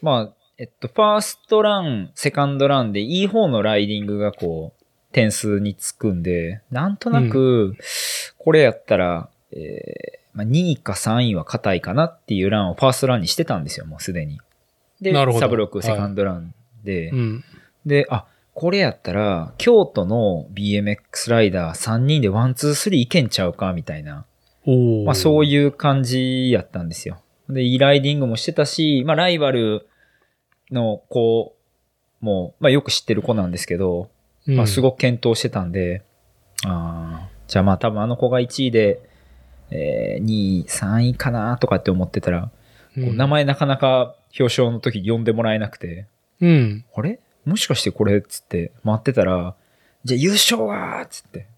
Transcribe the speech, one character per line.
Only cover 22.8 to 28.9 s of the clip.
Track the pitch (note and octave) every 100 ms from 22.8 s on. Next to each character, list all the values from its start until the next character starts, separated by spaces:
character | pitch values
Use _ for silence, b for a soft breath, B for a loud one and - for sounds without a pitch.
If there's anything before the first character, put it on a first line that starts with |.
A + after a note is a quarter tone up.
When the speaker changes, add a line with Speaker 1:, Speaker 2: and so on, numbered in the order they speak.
| -
Speaker 1:
リ | F3
ー |
い | A#2+
け | C3+
ん | A2+
ち | -
ゃ | F#2
う |
か、 | E2 F#2+
み | F2
た | - D#2
い |
な。 | D2+ C#2+ - _ _ _ -
Speaker 2:
お | B2+ A#2+ A2+
ー。 | G#2+
Speaker 1:
ま |
あ、 | A2
そ | D#3 D3+
う | D3+
い | C#3+
う | C#3+
感 | C#3 D3 C3+
じ | B2 C3 B2+ C3 B2+
や | A#2+
っ | -
た | F#2
ん | E2+
で | E2
す | -
よ。 | F2+ _ _ _
で、 | C3+
い | B2 B2+
い |
ラ | C#3 C#3+
イ |
デ | C3+
ィ | D3
ン |
グ | B2+
も | A2+
し | -
て |
た | D#3+ D3
し、 | - D#3+